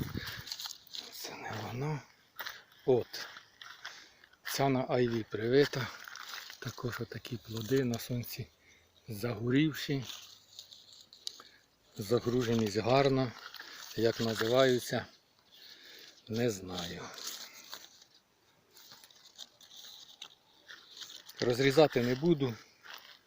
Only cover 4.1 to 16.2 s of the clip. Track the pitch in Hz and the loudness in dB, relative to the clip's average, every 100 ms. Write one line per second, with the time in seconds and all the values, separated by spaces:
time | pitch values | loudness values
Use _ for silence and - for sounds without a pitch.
4.1 | _ - - - - 139 131 127 131 123 | _ -20 -16 -4 2 4 4 2 2 4
5.1 | 117 107 104 117 135 143 135 117 - - | 2 -2 -2 4 6 6 2 -4 -6 -14
6.1 | - - - - - 120 - 120 - 117 | -14 -12 -12 -12 -10 -10 -6 -6 -4 -6
7.1 | 117 - 117 - 110 107 135 127 113 - | -8 -8 -10 -8 -8 0 2 2 -2 -2
8.1 | 123 113 - - _ _ _ _ _ - | -4 -4 -8 -12 _ _ _ _ _ -12
9.1 | 104 120 113 117 131 156 135 - 139 113 | -6 -4 -2 2 4 4 2 -2 -2 -4
10.1 | - - - - - - - - - - | -10 -16 -20 -20 -20 -18 -20 -20 -20 -20
11.1 | - - - - - _ _ _ - 104 | -14 -12 -12 -16 -20 _ _ _ -10 0
12.1 | 120 120 123 117 117 107 104 104 131 139 | 2 2 2 2 2 2 2 4 6 6
13.1 | 135 127 - - - - - - - 113 | 4 2 -4 -14 -14 -16 -16 -8 2 2
14.1 | - 113 107 113 127 135 123 - 120 98 | 2 0 0 2 6 6 4 0 -4 -6
15.1 | - _ _ _ - - - - - - | -12 _ _ _ -20 -20 -20 -20 -20 -20
16.1 | - | -20